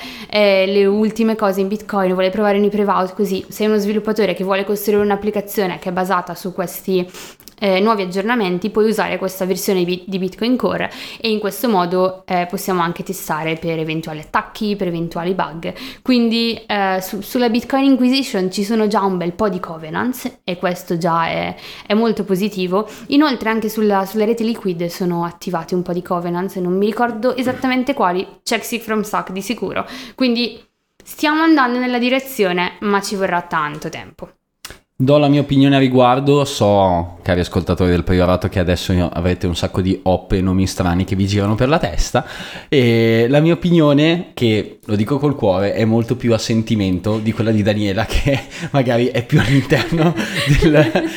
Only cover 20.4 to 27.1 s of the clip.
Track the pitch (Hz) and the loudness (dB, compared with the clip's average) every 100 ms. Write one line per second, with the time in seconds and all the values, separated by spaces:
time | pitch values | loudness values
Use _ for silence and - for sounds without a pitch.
20.4 | - 180 185 180 - 175 170 165 165 165 | -8 -4 -4 -4 -4 -2 0 0 0 -2
21.4 | 175 - - - - 208 233 214 196 185 | -4 -8 -14 -12 -2 2 2 0 0 0
22.4 | 208 185 180 190 214 - - 285 302 240 | 0 -2 -2 -2 -2 -10 0 2 2 0
23.4 | 220 220 214 220 214 196 190 220 208 233 | -2 -2 -2 0 0 0 0 -2 0 0
24.4 | 226 220 190 170 175 - 180 170 170 - | -2 -2 -4 -4 -4 -2 -2 -2 -4 -6
25.4 | 190 170 165 180 175 175 175 175 175 175 | -6 -6 -4 -4 -2 -4 -4 -4 -2 -4
26.4 | 190 185 175 190 208 208 240 | -4 -4 -2 0 0 0 -2